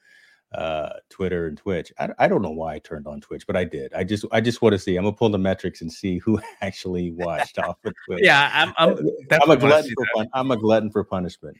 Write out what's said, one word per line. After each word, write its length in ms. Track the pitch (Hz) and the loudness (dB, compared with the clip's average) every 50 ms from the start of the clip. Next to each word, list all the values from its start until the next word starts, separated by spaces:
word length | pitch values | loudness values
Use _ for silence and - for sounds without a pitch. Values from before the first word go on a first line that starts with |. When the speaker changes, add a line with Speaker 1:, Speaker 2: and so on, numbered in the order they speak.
| _ _ _ _ _ _ _ _ _ _ - | _ _ _ _ _ _ _ _ _ _ -10
Speaker 1:
uh, 360 | - 80 80 80 76 - - - - - _ | -6 -6 -4 -4 -4 -6 -8 -10 -14 -18 _
Twitter, 380 | - - 95 90 90 87 85 | -8 -6 -4 -4 -2 -4 -4
and 100 | 80 76 | -6 -8
Twitch. 360 | - - 101 95 82 73 - - | -8 -6 -4 -4 -4 -6 -8 -8
I, 120 | - - - - - | -8 -8 -6 0 2
I 80 | 131 | 2
don't 140 | 170 202 143 | 2 2 2
know 100 | 101 80 | -2 -2
why 220 | 78 80 80 80 76 | -4 -6 -6 -8 -8
I 40 | 76 | -10
turned 280 | - - 82 78 71 | -12 -12 -12 -12 -10
on 140 | 73 73 73 | -12 -14 -14
Twitch, 260 | - - 78 71 - | -14 -14 -14 -10 -6
but 80 | - 92 | -4 -2
I 80 | 92 90 | -2 -2
did. 300 | 80 - 73 67 65 - | -4 -6 -8 -10 -8 -6
I 100 | 82 92 | -6 -4
just, 220 | 90 107 104 - - - | -2 -4 -4 -4 -2 0
I 80 | 113 | 0
just 200 | 113 123 117 - | 2 0 2 2
wanna 160 | 120 110 104 | 4 4 4
see. 200 | 92 - 104 90 | 4 2 0 0
I'm 80 | 90 95 | 0 0
gonna 100 | 104 101 | -2 0
pull 140 | - 120 110 | 2 2 2
the 80 | 101 | 2
metrics 420 | 95 95 95 92 - - 90 - - | 2 0 0 0 -2 -4 -8 -8 -10
and 100 | 82 82 | -12 -12
see 280 | - - - 98 90 | -10 -6 -4 -4 -4
who 240 | 87 - 113 107 104 - - | -2 0 0 0 0 -2 -6
<laughs> 100 | - - | -12 -10
actually 500 | 104 95 - - - 92 90 90 90 87 | -10 -8 -8 -8 -8 -6 -4 -4 -4 -6
watched 460 | 82 85 87 85 82 - - - - | -6 -6 -6 -4 -4 -4 -4 -4 -4
off 200 | 98 87 87 87 - - | -6 -6 -6 -6 -8 -10
of 80 | 107 - - - | -10 -10 -10 -10
Twitch. 140 | - 92 - | -8 -2 2
Speaker 2:
Yeah, 280 | 196 175 151 139 143 131 104 | 4 4 6 4 4 2 2
I'm, 200 | 147 160 175 - | 0 0 0 0
I'm 120 | - 165 180 | 2 2 2
Speaker 1:
Uh, 80 | 190 - | 2 2
I'm 60 | 156 | -2
a 180 | 147 - - - - | -4 -4 -4 0 2
Speaker 2:
definitely 180 | 151 160 - | 4 6 6
wanna 120 | 165 156 123 | 6 6 6
Speaker 1:
glutton 240 | 120 113 120 156 - | 6 6 6 6 4
Speaker 2:
see 80 | 123 117 | 0 -4
Speaker 1:
for 80 | 131 120 | -4 -2
Speaker 2:
that. 100 | 107 117 | -2 -2
Speaker 1:
pun-, 140 | 110 107 117 - | -2 -2 -2 -2
I'm 180 | 131 131 135 | -2 0 0
a 60 | 127 | 0
glutton 340 | 107 110 107 110 110 107 107 | 0 2 4 4 4 2 0
for 140 | - 104 95 | -2 -4 -4
punishment, 500 | - 101 95 90 85 - - - 76 73 | -2 -4 -4 -4 -6 -8 -12 -16 -18 -18